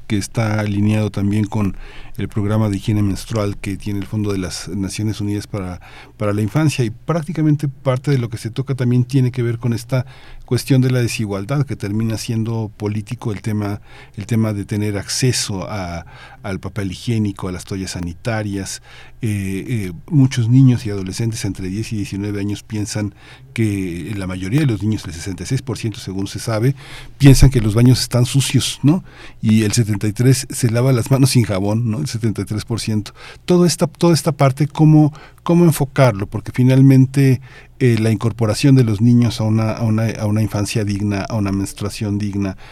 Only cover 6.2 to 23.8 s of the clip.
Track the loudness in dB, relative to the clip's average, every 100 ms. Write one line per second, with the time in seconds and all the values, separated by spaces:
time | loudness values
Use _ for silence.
6.2 | -2 0 0 0 0 0 -4 -4 -4 -4
7.2 | -4 -2 0 2 -2 -4 -4 -2 0 -2
8.2 | -2 -6 -8 -6 -6 -2 2 2 2 2
9.2 | 0 0 -4 -2 -4 -4 -2 -4 -4 -12
10.2 | -18 -18 -4 -4 2 4 4 2 0 -2
11.2 | -4 -4 -2 -2 -2 -4 -4 -2 -2 -4
12.2 | -4 -2 -2 -4 -6 -6 -4 -4 -6 -8
13.2 | -6 -6 -4 -4 -4 -6 -12 -20 -16 -14
14.2 | -2 0 0 -2 -4 -4 -2 -4 -6 0
15.2 | 0 0 -4 -6 -8 -8 -8 -10 -12 -20
16.2 | -20 -14 -10 -8 -8 -8 -8 -6 -2 0
17.2 | -2 -4 -8 -8 -8 -8 -6 -8 -8 -8
18.2 | -6 -4 -4 -6 -8 -12 -16 -20 -20 -8
19.2 | -4 -4 -4 -6 -4 -6 -6 -10 -2 2
20.2 | 2 2 4 6 6 4 -2 -6 -6 -6
21.2 | -6 -4 -6 -6 -6 -6 -6 -6 -6 -6
22.2 | -6 -4 -4 -6 -8 -6 -6 -4 -6 -8
23.2 | -20 -20 -10 -4 -2 -2